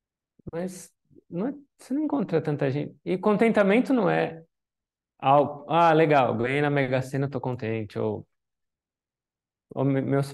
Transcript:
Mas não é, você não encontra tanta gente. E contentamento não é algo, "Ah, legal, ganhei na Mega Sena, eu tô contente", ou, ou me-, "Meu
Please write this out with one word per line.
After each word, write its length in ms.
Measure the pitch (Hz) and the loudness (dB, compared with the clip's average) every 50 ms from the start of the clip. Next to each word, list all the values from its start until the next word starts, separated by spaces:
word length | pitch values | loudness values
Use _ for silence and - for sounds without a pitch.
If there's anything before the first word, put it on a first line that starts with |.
| _ _ _ _ _ _ _ _ _ - - | _ _ _ _ _ _ _ _ _ -12 -10
Mas 400 | 165 180 185 185 180 - - _ _ _ _ _ - _ _ | -8 -8 -8 -10 -14 -18 -20 _ _ _ _ _ -20 _ _
não 200 | 170 170 185 277 | -10 -8 -6 -6
é, 60 | 294 - - _ _ _ | -8 -10 -16 _ _ _
você 160 | - - 254 | -12 -8 -6
não 100 | 294 311 | -4 -4
encontra 360 | 285 302 277 202 - 170 156 | -2 -2 -2 -2 -2 -2 -2
tanta 300 | - 160 147 139 143 139 | -2 -2 -2 -2 -2 -2
gente. 240 | 127 147 147 - - - _ | -2 -2 -4 -6 -10 -12 _
E 140 | 170 180 185 | -6 -6 -2
contentamento 760 | - 214 208 190 233 226 208 214 202 190 196 247 254 - 269 | 0 0 2 4 4 4 4 4 4 4 4 2 2 2 0
não 160 | 247 196 170 | 0 2 2
é 340 | 160 160 160 165 165 160 - _ _ _ _ _ _ _ _ _ _ _ _ _ _ _ | 2 0 0 -2 -6 -10 -18 _ _ _ _ _ _ _ _ _ _ _ _ _ _ _
algo, 480 | - 135 139 147 143 - - - - - | 0 4 4 4 4 2 -2 -10 -8 -2
"Ah, 240 | 151 165 170 165 160 | 2 4 4 6 6
legal, 440 | 156 160 151 151 143 127 113 110 | 6 4 4 4 4 4 2 0
ganhei 240 | 110 117 123 135 147 | -2 -2 -2 -2 0
na 100 | 147 147 | 0 0
Mega 320 | 147 143 135 127 131 131 127 | 0 0 0 0 0 -2 -2
Sena, 240 | - - 135 139 | -4 -4 -4 -4
eu 40 | 139 | -4
tô 100 | 143 127 | -6 -6
contente", 580 | 123 131 123 113 107 110 113 113 107 98 - 113 | -6 -6 -6 -6 -6 -6 -4 -6 -6 -8 -6 -4
ou, 280 | 113 110 101 - - - _ _ _ _ _ _ _ _ _ _ _ _ _ _ _ _ _ _ _ _ _ _ _ _ _ _ _ _ - | -4 -4 -4 -6 -10 -14 _ _ _ _ _ _ _ _ _ _ _ _ _ _ _ _ _ _ _ _ _ _ _ _ _ _ _ _ -6
ou 100 | - 131 | -4 -2
me-, 160 | 139 135 135 131 | 0 0 -2 -2
"Meu 180 | 127 135 139 135 139 | 0 -2 -2 -2 -4